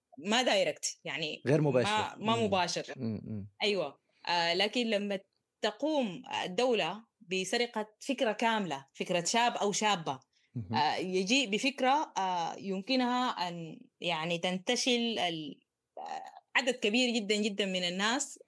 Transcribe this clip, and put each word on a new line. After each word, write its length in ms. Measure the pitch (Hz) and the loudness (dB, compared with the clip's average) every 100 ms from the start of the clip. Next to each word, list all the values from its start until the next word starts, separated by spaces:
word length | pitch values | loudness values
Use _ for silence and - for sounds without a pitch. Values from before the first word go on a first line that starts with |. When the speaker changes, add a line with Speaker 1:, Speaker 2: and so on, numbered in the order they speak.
| _ - | _ -8
Speaker 1:
ما 240 | 180 233 | 0 2
direct، 560 | 254 202 160 135 - - | 4 4 2 -2 -6 -8
يعني 420 | 160 143 156 - 123 | -8 -6 -6 -4 2
Speaker 2:
غير 160 | 151 | 4
Speaker 1:
ما، 0 | |
Speaker 2:
مباشر. 540 | 151 127 202 214 190 - | 4 4 4 2 -2 -4
Speaker 1:
ما 200 | 214 233 | 0 2
Speaker 2:
مم. 100 | 208 | 2
Speaker 1:
مباشر. 500 | 190 170 170 - - | 2 0 -2 -6 -6
Speaker 2:
مم، 260 | 113 104 | -6 -4
مم. 240 | - 107 101 - | -6 -10 -10 -4
Speaker 1:
أيوة. 360 | 208 196 143 - _ _ - | 0 0 -2 -8 _ _ -2
آه، 260 | 175 170 | 0 2
لكن 340 | 175 214 247 226 | 2 2 2 0
لما 320 | 202 202 196 - _ _ _ | 0 0 -4 -8 _ _ _
تقوم 600 | 214 208 294 294 220 175 - 104 175 | -4 0 0 2 0 -4 -6 -6 -4
الدولة 600 | 185 254 208 160 208 - _ | 0 2 2 0 -4 -12 _
بسرقة 680 | 170 185 180 240 240 220 208 - | -4 -4 0 0 0 -4 -6 -6
فكرة 320 | - 254 233 | -4 0 0
كاملة، 540 | 202 226 220 180 135 - | 2 2 2 0 -4 -8
فكرة 300 | - 185 175 | -8 -2 0
شاب 280 | 170 233 240 233 | 2 2 2 2
أو 140 | 202 | 0
شابة، 480 | - 214 190 151 131 _ _ _ 123 | 2 2 0 -2 -8 _ _ _ -8
Speaker 2:
مهم. 280 | 95 151 | -2 2
Speaker 1:
آه، 120 | 147 110 | 2 0
يجي 520 | 185 185 190 269 220 | 0 0 2 2 2
بفكرة، 640 | 202 269 262 254 294 302 - | 0 -2 0 2 2 0 -2
آه، 380 | 190 180 165 - | 0 0 -2 -6
يمكنها 720 | 196 190 190 262 247 247 247 - 180 | -6 -4 0 2 2 0 0 -2 -6
أن 300 | 170 160 160 - - | -6 -10 -14 -18 -6
يعني 360 | 175 160 165 170 | -4 -2 -2 0
تنتشل 800 | 180 185 214 240 269 240 233 220 | 0 0 0 0 2 2 2 0
ال-، 400 | 175 160 147 - _ _ _ - | -2 -2 -8 -12 _ _ _ -14
آه، 260 | 80 78 - - - 254 | -10 -10 -12 -18 -4 -2
عدد 180 | 254 247 | 0 0
كبير 400 | 214 240 247 233 | 2 4 4 2
جدًا، 200 | 202 208 | 0 0
جدًا 300 | 220 196 196 | 0 0 -2
من 180 | 185 | -2
الناس، 560 | 175 185 214 269 - - | -2 0 0 0 -4 -10